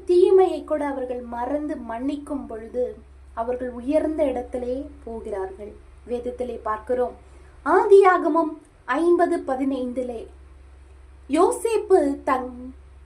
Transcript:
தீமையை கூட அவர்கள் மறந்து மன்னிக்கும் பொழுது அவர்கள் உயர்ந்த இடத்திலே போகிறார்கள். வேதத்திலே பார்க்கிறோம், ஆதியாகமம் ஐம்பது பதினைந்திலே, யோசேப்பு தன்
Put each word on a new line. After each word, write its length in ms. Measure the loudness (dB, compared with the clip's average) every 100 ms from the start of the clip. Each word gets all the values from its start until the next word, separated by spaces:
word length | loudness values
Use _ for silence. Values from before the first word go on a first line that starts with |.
தீமையை 600 | 2 4 6 6 4 2
கூட 220 | -4 -4 -4
அவர்கள் 340 | -6 -6 -8
மறந்து 540 | -8 -6 -4 -4 -4 -8 -8
மன்னிக்கும் 580 | -8 -6 -6 -8 -10 -10
பொழுது 500 | -12 -8 -4 -4 -6 -18 -20 -14
அவர்கள் 360 | -8 -6 -4 -6
உயர்ந்த 540 | -8 0 0 0 0
இடத்திலே 640 | 0 -2 -6 -8 -6 -6 -8 -14
போகிறார்கள். 680 | -14 -12 -8 -8 -8 -10 -16 -18 -20 -20 -8
வேதத்திலே 500 | -8 -6 -8 -8 -8
பார்க்கிறோம், 500 | -6 -6 -4 -2 -2 -6 -20 -20 -20 -10
ஆதியாகமம் 880 | 0 2 8 8 8 6 2 0 0 -4 -18 _
ஐம்பது 540 | -6 0 2 4 4 0 -2
பதினைந்திலே, 800 | -4 -2 -4 -6 -6 -6 -8 -14 -20 -20 -20 -20 -20 -20 -20 -20 -20 -2
யோசேப்பு 920 | 2 2 2 -2 -2 4 4 4 0
தன் 500 | -2 -2 -2 -10 -16 -16 -20 -20